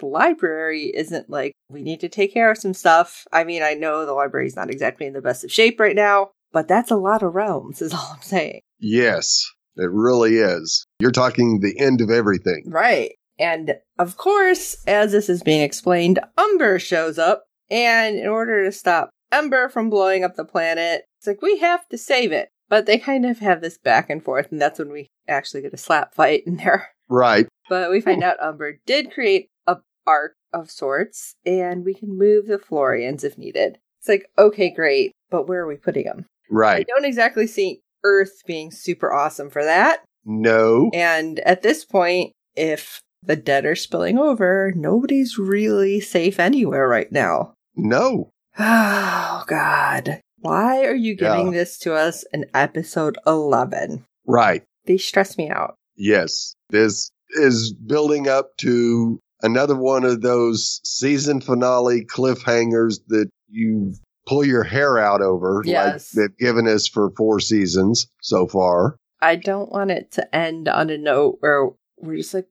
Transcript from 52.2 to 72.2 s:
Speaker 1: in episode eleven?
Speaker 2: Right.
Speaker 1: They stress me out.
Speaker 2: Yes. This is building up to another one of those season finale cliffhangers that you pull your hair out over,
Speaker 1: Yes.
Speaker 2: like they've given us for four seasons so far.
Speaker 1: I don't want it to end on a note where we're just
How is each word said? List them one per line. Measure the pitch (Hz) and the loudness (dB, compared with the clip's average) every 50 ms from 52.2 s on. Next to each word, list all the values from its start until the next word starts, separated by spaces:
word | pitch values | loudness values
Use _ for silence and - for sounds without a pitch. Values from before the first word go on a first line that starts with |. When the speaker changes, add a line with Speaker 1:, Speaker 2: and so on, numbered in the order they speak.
| - - - | -10 -10 -8
Speaker 1:
in | 151 139 - - | -8 -6 -2 0
episode | 139 139 147 - 160 165 - - 170 156 151 - - - | 0 0 0 -2 -6 -8 -6 -6 -4 -4 -4 -4 -2 0
eleven? | 156 160 156 151 143 131 120 127 - - - - - - - - _ _ _ _ | 0 0 2 2 0 0 0 0 -2 -4 -6 -6 -6 -8 -10 -14 _ _ _ _
Speaker 2:
Right. | - 120 120 113 101 87 78 - _ _ _ _ | 2 4 4 4 4 2 0 -4 _ _ _ _
Speaker 1:
They | - 180 190 | 0 0 0
stress | - - - - 294 - - - | 0 0 0 0 0 0 -2 -8
me | 160 151 | -8 -6
out. | - - - - - _ _ _ _ | -4 -6 -6 -6 -8 _ _ _ _
Speaker 2:
Yes. | - 98 104 107 95 85 - - - - - - _ _ _ | -4 0 2 4 4 2 0 -4 -8 -10 -12 -14 _ _ _
This | 104 104 110 107 101 - - - _ _ _ _ | 2 2 2 2 0 -2 -8 -12 _ _ _ _
is | - 156 147 135 120 113 113 110 101 | -2 2 2 4 4 2 -2 -4 -8
building | - 113 107 143 151 151 147 151 147 139 139 | -10 -6 -4 -2 0 0 0 0 0 0 0
up | 131 135 135 - _ - | 0 0 -2 -4 _ -6
to | - 127 120 120 120 117 117 117 117 113 113 - _ _ _ _ - | -2 0 0 2 2 2 2 2 0 0 -2 -4 _ _ _ _ -2
another | 113 113 127 143 143 139 | 0 0 2 2 0 0
one | 131 127 131 135 131 127 | 0 0 0 0 0 0
of | 127 123 113 110 | 0 0 0 0
those | 123 123 120 120 117 113 110 - - - - - | 0 0 2 2 0 0 -2 -4 -6 -8 -8 -10
season | - - - 127 139 147 135 131 147 143 135 | -10 -6 -4 -2 -2 -2 0 0 -2 -2 -2
finale | - - 127 120 123 127 127 123 123 123 123 117 107 | -4 -4 -4 -2 0 0 0 2 2 0 0 -2 -2
cliffhangers | - - - 127 131 123 123 - 127 117 117 117 117 113 113 117 113 104 - _ - | -6 -6 -2 -2 -2 -2 -2 -2 0 0 2 2 2 2 2 0 0 -2 -4 _ -2
that | 110 107 104 95 _ _ _ _ | -2 0 0 -2 _ _ _ _
you | 104 113 113 113 110 107 98 98 92 - - _ _ _ _ | -8 -4 -2 -2 -2 -2 -2 -4 -8 -10 -16 _ _ _ _
pull | - 135 143 143 | -4 -2 0 2
your | 139 127 120 107 | 2 2 2 0
hair | - 101 139 143 143 127 113 | 0 0 0 2 2 2 2
out | 107 101 101 98 98 | 4 2 2 2 2
over, | 95 92 87 90 92 98 101 107 | 2 0 0 0 -2 -2 -2 -2
Speaker 1:
Yes. | 165 175 165 - - 147 147 - - - | 0 0 0 0 0 -2 -4 -8 -4 -2
Speaker 2:
like | 110 104 104 | 0 0 0
they've | - - | -2 -2
given | 123 120 117 117 113 113 | -2 0 2 2 2 2
us | 107 104 - | 2 0 0
for | - - 110 104 95 101 | -2 -2 0 -2 0 0
four | - 110 110 107 101 | 0 0 2 2 0
seasons | - - 110 104 98 87 85 95 95 101 117 120 - - _ _ - | 0 0 0 0 0 0 0 0 2 2 0 0 -2 -6 _ _ -6
so | - - 92 92 | -2 -2 0 0
far. | 87 - 95 92 90 87 87 92 131 156 _ _ _ _ _ | 0 0 0 2 2 2 2 2 0 -2 _ _ _ _ _
Speaker 1:
I | 160 165 170 | 0 0 0
don't | 175 175 196 196 202 202 - - | 0 -2 -4 -6 -6 -6 -8 -6
want | 202 196 196 | -4 -4 -2
it | 180 - - - - | -4 -4 -6 -8 -8
to | - - - - | -8 -6 -4 -4
end | 160 165 165 165 165 156 156 | -4 -4 -4 -6 -6 -4 -2
on | - - 156 160 | 0 0 0 -2
a | 156 151 | -4 -4
note | 147 147 135 135 147 - - - | -2 0 2 2 2 2 0 0
where | - 151 147 143 135 - - _ _ _ _ | 0 0 2 2 0 -2 -4 _ _ _ _
we're | _ - 160 160 | _ -14 -10 -8
just | 156 | -8